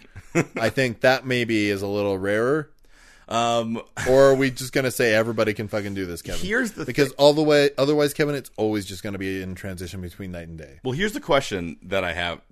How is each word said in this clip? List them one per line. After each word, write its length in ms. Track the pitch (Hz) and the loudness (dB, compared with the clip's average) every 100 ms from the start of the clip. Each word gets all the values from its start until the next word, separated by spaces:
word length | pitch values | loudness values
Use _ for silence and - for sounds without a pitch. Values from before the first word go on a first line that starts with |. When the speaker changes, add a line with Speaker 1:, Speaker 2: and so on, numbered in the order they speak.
| - - - | -16 -20 -6
Speaker 1:
<laughs> 100 | - - - | -2 -2 -2
Speaker 2:
I 140 | 113 | -2
think 320 | 123 131 110 | 0 -2 2
that 240 | 131 127 131 | 2 2 0
maybe 440 | 123 117 110 104 | -2 0 0 2
is 120 | 98 | 0
a 60 | 101 | -2
little 300 | 104 101 98 | -2 0 -2
rarer. 500 | 98 107 120 156 143 - - - - - - | 0 0 2 0 -4 -14 -20 -20 -20 -20 -6
Speaker 1:
Um, 520 | 117 117 117 113 113 - - 123 | -2 0 0 -2 -6 -10 -6 4
Speaker 2:
Or 220 | 131 139 | 8 8
are 40 | 135 | 6
we 160 | 135 | 2
just 220 | 123 131 | -2 -4
gonna 180 | 143 131 | -2 -2
say 220 | - 120 | 0 2
everybody 400 | 107 113 113 107 | 4 2 0 0
can 160 | 104 104 | 0 -4
fucking 240 | 107 101 | -6 -6
do 120 | 98 92 | -6 -6
this, 160 | 85 | -8
Kevin? 200 | - 87 180 | -6 -6 -2
Speaker 1:
Here's 280 | 226 240 | -2 -2
the 100 | - | -6
Speaker 2:
Because 260 | 139 120 139 | -6 0 0
Speaker 1:
thi- 60 | - | 6
Speaker 2:
all 160 | 143 | 6
the 80 | 147 | 6
way, 260 | 151 147 143 139 | 4 4 4 2
otherwise, 360 | 139 151 147 | 2 2 2
Kevin, 220 | 143 147 143 | 0 -2 -2
it's 160 | - - | -8 -4
always 280 | 110 107 98 | -2 -2 -4
just 160 | 92 | -10
gonna 160 | 104 98 | -10 -6
be 240 | 95 95 | -6 -6
in 140 | 92 90 | -6 -10
transition 460 | 101 90 90 98 | -10 -10 -10 -10
between 300 | 90 - 98 | -12 -12 -12
night 160 | 85 82 | -12 -12
and 80 | 82 | -16
day. 240 | 73 71 | -16 -10
Speaker 1:
Well, 80 | 127 | -6
here's 220 | 135 208 | -2 -2
the 80 | 233 | -4
question 560 | - 143 - 95 85 - | 0 0 0 -6 -6 -10
that 200 | 92 98 | -4 -4
I 80 | 90 | -2
have, 280 | 85 87 82 _ | -4 -6 -6 _